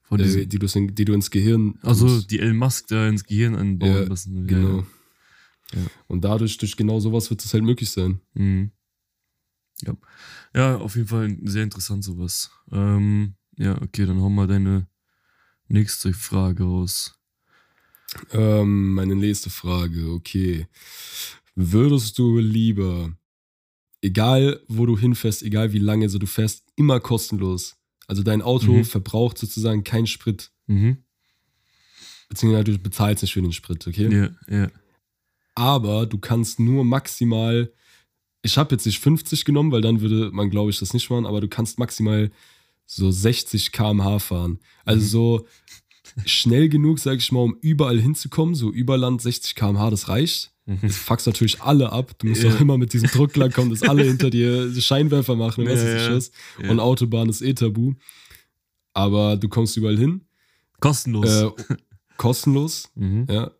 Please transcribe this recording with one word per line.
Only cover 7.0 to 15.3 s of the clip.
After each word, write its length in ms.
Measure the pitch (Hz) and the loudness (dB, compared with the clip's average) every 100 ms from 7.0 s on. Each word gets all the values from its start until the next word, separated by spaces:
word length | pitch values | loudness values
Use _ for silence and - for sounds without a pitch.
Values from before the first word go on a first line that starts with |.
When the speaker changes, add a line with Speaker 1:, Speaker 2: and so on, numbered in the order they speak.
| 107 113 110 | 0 -2 -2
Speaker 2:
wird 140 | 107 | -6
es 100 | - | -2
halt 100 | 113 | 0
möglich 260 | 113 120 107 | 2 0 -2
sein. 300 | - 92 95 _ | -2 -2 -4 _
Speaker 1:
Mhm. 380 | - 98 95 101 _ _ _ _ _ _ _ _ _ _ - | -2 0 0 -4 _ _ _ _ _ _ _ _ _ _ -14
Ja. 100 | - - _ - - - - | -10 -10 _ -20 -20 -20 -6
Ja, 220 | - 131 127 | 0 0 0
auf 180 | 104 | -4
jeden 120 | 113 107 | -6 -4
Fall 300 | 113 107 101 | -2 -4 -4
sehr 200 | 101 101 | -6 -4
interessant 400 | 107 101 - 101 | -4 -8 -8 -8
sowas. 480 | 98 87 87 - - _ _ | -6 -8 -8 -8 -10 _ _
Ähm, 640 | 98 101 101 104 104 98 98 _ - | -4 0 2 2 0 -4 -10 _ -6
ja, 220 | 98 95 | -4 -4
okay, 240 | - - | -6 -4
dann 140 | 95 92 | -2 0
hau 80 | 98 | 0
mal 180 | 101 95 | 0 0
deine 400 | 98 95 98 90 _ _ _ _ | 0 0 -2 -4 _ _ _ _